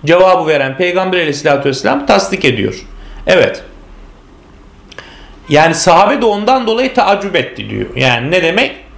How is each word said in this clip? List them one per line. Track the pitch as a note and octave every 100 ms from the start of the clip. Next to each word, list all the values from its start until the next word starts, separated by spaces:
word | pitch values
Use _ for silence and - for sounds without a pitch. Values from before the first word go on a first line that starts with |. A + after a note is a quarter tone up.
| D3
Cevabı | F3 F#3 F3+ D#3
veren | D3 C3+ C3+
Peygamber | F3+ F3+ F#3 F#3
aleyhissalatü | D#3+ C#3 D#3 C#3 C#3+
vesselam | C3 - C#4+ -
tasdik | G3+ - G3
ediyor. | C#3 A2+ F#2+ - - - - - -
Evet. | F3+ - - - - - - - - - - - - - - - - - - - - -
Yani | D3 E3
sahabe | E3 - E3+ G#3 C4+
de |
ondan | A3+ G3+ G#3+ C4 A3+
dolayı | A3+ C4
taaccüp | C4 F#3+ G3+ G3+ E3+
etti | - - G#2
diyor. | G#2 G#2 -
Yani | C3 A#2+ B2+
ne | F3+
demek? | E3 F#3+ C4+ - -